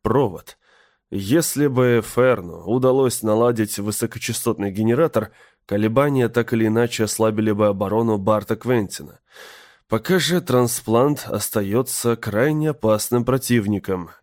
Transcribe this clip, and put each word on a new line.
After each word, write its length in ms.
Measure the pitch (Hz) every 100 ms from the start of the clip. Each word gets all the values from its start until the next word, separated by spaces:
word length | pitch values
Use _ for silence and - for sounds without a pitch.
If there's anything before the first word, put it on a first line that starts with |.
провод. 560 | 107 123 117 80 - - _ _ _ _ -
Если 560 | 98 95 160 156 135 143
бы 360 | 127 123 120
Ферну 600 | 107 - 127 113 87 82 87
удалось 560 | 123 131 131 131 -
наладить 560 | 110 107 120 117 107 -
высокочастотный 920 | 104 104 113 - - 113 117 101 101
генератор, 600 | 95 110 120 160 113 107 _ _ _ -
колебания 640 | 101 110 120 143 135 117
так 220 | 120 117
или 140 | 117 110
иначе 360 | 110 120 117
ослабили 480 | 107 - 110 107 107
бы 160 | 104 104
оборону 500 | 98 98 110 117 104
Барта 380 | 98 107 101 113
Квентина. 640 | 120 123 98 - - - _ - - - - _ -
Пока 300 | 110 - 185
же 240 | 147 180
трансплант 840 | - 127 120 - - 117 143 143 -
остается 880 | 107 - 113 98 110 127 - 120 117
крайне 560 | - 104 143 151 156
опасным 520 | 143 110 107 - 123
противником 880 | 120 131 - 120 101 101 - 92 82 -